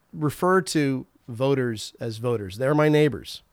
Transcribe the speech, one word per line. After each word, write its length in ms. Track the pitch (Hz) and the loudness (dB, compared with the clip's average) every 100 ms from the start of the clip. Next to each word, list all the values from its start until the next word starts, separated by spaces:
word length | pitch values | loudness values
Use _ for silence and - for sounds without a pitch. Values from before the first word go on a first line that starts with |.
| _ | _
refer 480 | 165 151 - 185 185 | -4 -4 0 2 2
to 440 | - 156 139 131 - _ - | 2 0 0 -2 -6 _ -14
voters 680 | 113 135 135 123 107 - - | -2 0 2 0 -4 -10 -10
as 180 | 120 110 | -8 -6
voters. 400 | 123 113 95 101 | -4 -4 -6 -2
They're 180 | 131 151 | 0 4
my 120 | 151 | 4
neighbors. 520 | 151 151 98 - - _ | 6 4 0 -10 -16 _